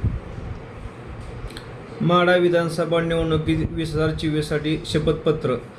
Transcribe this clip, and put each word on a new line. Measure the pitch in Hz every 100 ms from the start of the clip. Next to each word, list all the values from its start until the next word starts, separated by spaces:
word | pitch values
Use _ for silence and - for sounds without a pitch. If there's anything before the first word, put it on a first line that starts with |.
| - - - - - - - - - - - - - - - - - - - -
माढा | 160 175 175 180
विधानसभा | 175 170 170 160 160 170
निवडणुकीत | 165 165 160 160 156 160 -
वीस | 165 156
हजार | 151 156
चोवीससाठी | 156 160 151 147 151 151 156 -
शपथपत्र, | 156 160 151 165 156 131 120 -